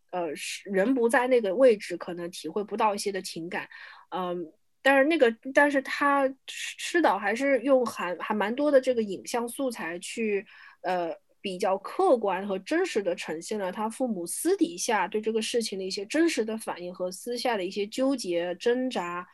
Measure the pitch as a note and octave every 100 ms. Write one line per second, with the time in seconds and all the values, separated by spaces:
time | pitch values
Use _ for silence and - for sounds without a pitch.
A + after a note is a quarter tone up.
0 | _ F3+ E3+ D#3+ - - - F#3+ G#3 C4
1 | A#3 B3 B3+ B3 G3 G3+ C4 G#3 - E3+
2 | - F3 F3 - D#3 G#3 G3+ G#3 A3 G3+
3 | G3+ F#3+ F#3 F3 E3+ F#3+ C#3+ - - -
4 | - F3 F3+ F3+ D#3 _ _ _ C4+ C#4
5 | C#4 E4 A#3 A3+ C4 C#4 C#4+ C#4 C4+ -
6 | C#4+ C#4 C4+ C4+ - - - - - F4
7 | D4+ G3 G#3 A#3 C#4 C4 B3+ C4 A#3+ -
8 | F3+ E3 - G#3+ G3 B3+ D4 C#4 C4 A#3+
9 | G#3 F3+ - A#3+ A#3+ B3+ C4 A3+ D#3+ F3
10 | - - A3 G3 G#3+ - - - F3 F3+
11 | E3+ D3 _ _ G3+ F3+ G3 F#3+ - -
12 | F#4 B3 G#3 F#3 G3+ F#3+ - D#4+ F#4 C#4
13 | F#3 F3+ - D#3+ - G#3+ F#3 G3+ G#3+ -
14 | B3+ F#3+ E3+ - D#4+ G4 D#4 F3 - G#3
15 | F3+ G#3+ A3 A3 A3 A#3+ A3 F#3+ F#3+ G3
16 | G3+ D4+ E4+ D4 A3 A3 - - F3+ F#3
17 | F#3 F#3+ A#3+ A#3+ B3 G#3+ F#3 F#3+ G#3 -
18 | C4+ C4+ F#3 E3+ F3 F3+ A#3+ B3 B3+ A3
19 | F3 F3 F3+